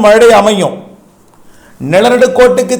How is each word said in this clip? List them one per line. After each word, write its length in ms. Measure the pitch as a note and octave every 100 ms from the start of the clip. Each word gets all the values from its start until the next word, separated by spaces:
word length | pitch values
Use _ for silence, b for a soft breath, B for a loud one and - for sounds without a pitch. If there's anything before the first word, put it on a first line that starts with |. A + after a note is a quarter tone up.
மழை 240 | G#3 A3 A#3 G#3
அமையும். 360 | G#3 G3+ C#3+ - - - _ _ _ b b b b b C3
நிலநடுக்கோட்டுக்கு 840 | F3+ A#3+ B3 B3+ - B3 B3+ -